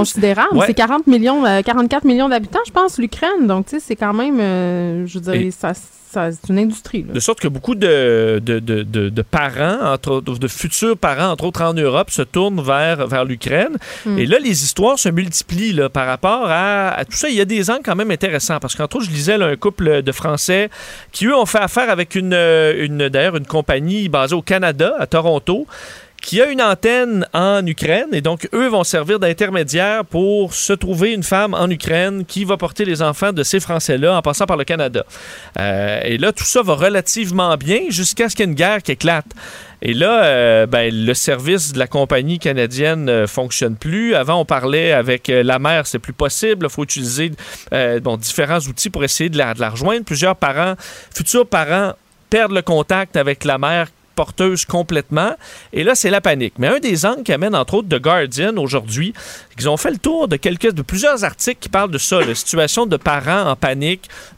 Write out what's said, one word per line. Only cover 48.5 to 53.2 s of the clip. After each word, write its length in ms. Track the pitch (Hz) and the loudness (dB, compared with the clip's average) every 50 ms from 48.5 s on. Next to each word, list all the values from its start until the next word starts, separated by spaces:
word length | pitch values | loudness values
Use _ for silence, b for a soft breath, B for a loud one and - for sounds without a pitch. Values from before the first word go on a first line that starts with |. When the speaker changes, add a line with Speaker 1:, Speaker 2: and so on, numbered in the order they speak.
| 165 175 | 0 -2
Speaker 2:
outils 320 | 139 135 120 - - 208 | -2 -4 -6 -6 -6 -6
pour 140 | - - 143 | -4 -4 -2
essayer 260 | 135 - - 165 170 | -2 -2 -2 -2 -2
de 80 | 160 147 | 0 0
la, 160 | 135 117 113 | 0 0 -2
de 60 | 117 | -4
la 100 | 123 110 | -4 -4
rejoindre. 340 | 110 117 139 185 220 240 214 | -4 -2 -2 0 -2 -2 -2
Plusieurs 320 | - 160 135 170 185 185 | -4 -2 0 0 0 2
parents, 380 | - 175 139 135 147 170 185 185 B B B B B B B - | 2 0 0 0 0 0 -2 -2 B B B B B B B -8
futurs 320 | - 156 - - 247 240 | -6 -4 2 2 2 2
parents, 460 | 240 - 170 156 147 165 190 202 185 - - _ _ _ _ _ _ | 4 2 0 2 2 0 0 0 -2 -4 -8 _ _ _ _ _ _
perdent 240 | 214 220 226 202 | 2 2 2 2
le 100 | 196 185 | 0 0
contact 540 | 175 - 165 151 147 - 190 190 190 - - | 0 2 2 2 2 2 0 -2 -2 -2 0
avec 280 | 156 | 0